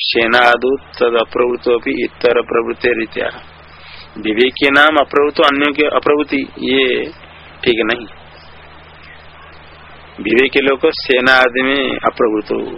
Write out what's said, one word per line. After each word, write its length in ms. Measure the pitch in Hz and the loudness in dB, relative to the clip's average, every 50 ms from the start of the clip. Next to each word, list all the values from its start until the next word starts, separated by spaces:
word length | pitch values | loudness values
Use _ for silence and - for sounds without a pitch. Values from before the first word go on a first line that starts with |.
सेनादु 760 | - - - 127 117 113 117 123 123 120 120 120 120 127 135 139 | -4 -2 0 0 0 2 4 4 4 4 4 2 0 -2 -2 -4
तद 400 | - - - - 123 120 117 117 110 - | -6 -10 -6 -2 -2 0 2 0 -2 -2
अप्रवृत्तो 500 | - 127 123 123 123 120 - 127 120 117 | -2 -2 -2 -2 -2 -2 -2 0 0 0
अपि 140 | - 135 135 123 120 | -2 -4 -4 -4 -4
इतर 380 | 110 - - - 120 117 120 | -6 -4 -2 0 0 2 0
प्रवृत्तिर 600 | 113 113 117 117 117 117 117 - - 120 120 113 113 | -2 -2 -2 -2 -2 -4 -4 -4 -2 -2 -2 -2 -4
इत्या। 240 | 110 - - - - - - - - - - - - - - - - - - - - - 107 | -8 -8 -8 -8 -8 -8 -12 -18 -20 -20 -20 -20 -20 -20 -20 -20 -20 -20 -20 -20 -20 -14 -8
विवेकी 520 | 101 107 107 110 127 131 123 - 143 139 | -6 -2 0 0 0 0 0 0 0 2
नाम 260 | 139 143 147 156 156 147 | 4 4 4 4 4 2
अप्रवृत्तो 460 | 135 - - 143 143 147 139 - 160 | 0 2 0 0 0 0 2 2 2
अन्यों 300 | 143 139 139 143 147 139 | 2 2 2 0 -2 0
के 120 | 147 151 | 0 -2
अप्रवृत्ति, 640 | 147 123 131 - 143 147 147 151 139 147 139 135 - - - | 0 0 0 0 0 0 0 0 -2 -4 -4 -6 -6 -8 -8
ये 440 | 123 127 131 135 135 123 123 120 127 151 - - - - - - - - - - - | -4 -2 0 0 0 0 -2 -2 -4 -8 -12 -16 -20 -20 -20 -20 -20 -20 -16 -4 -2
ठीक 120 | 123 117 110 | 0 0 0
नहीं। 280 | 110 107 117 120 113 101 - - - - - - - - - - - - - - - - - - - - - - - - - - - - - - - - - - - - - - - - - - | 0 -2 -2 -4 -8 -12 -18 -20 -20 -20 -20 -20 -20 -20 -20 -20 -20 -20 -20 -20 -20 -20 -20 -20 -20 -20 -20 -20 -20 -20 -20 -20 -20 -20 -20 -20 -20 -20 -20 -20 -20 -20 -20 -20 -20 -20 -14 -10
विवेकी 400 | - - 113 120 135 131 - 139 | -4 0 0 2 2 2 0 0
लोग 200 | 131 139 135 131 - | 0 0 0 0 0
सेना 480 | 160 147 - - - 131 127 123 131 131 | -2 -2 -2 -2 -2 0 2 2 4 4
आदि 280 | 127 127 127 120 127 | 4 4 2 2 0
में 240 | 131 131 135 139 131 | -2 0 -2 -2 -2
अप्रवृत्त, 640 | 123 120 117 - 117 - - 127 110 110 107 104 - 113 113 113 113 - | -4 -4 -4 -4 -4 -2 0 0 0 0 -2 -4 -4 -6 -6 -6 -8 -10